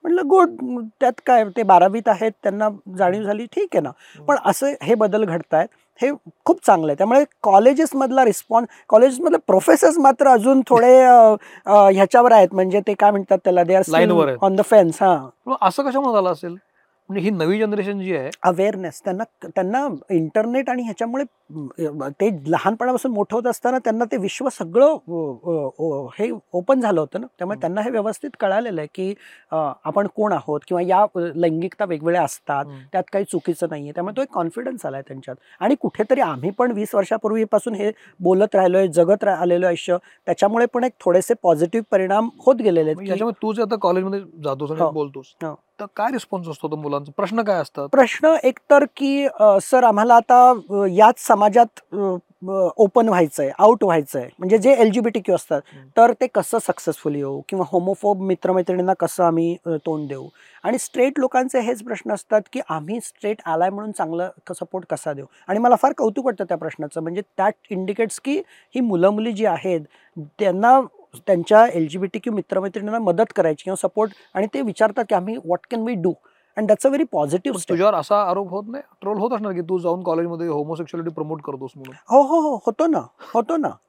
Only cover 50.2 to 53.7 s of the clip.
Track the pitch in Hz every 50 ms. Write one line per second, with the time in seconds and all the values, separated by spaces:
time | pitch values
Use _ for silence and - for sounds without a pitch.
50.2 | 233 _ 247 247 247 247 254 226 170 - 190 202 202 190 180 185 214 220 247 -
51.2 | - - 233 202 202 208 196 240 233 226 _ - _ _ - 190 202 196 185 180
52.2 | _ _ _ _ - 185 196 190 190 170 - - 220 196 _ 247 226 220 202 180
53.2 | 170 151 - - 147 135 139 - 190 214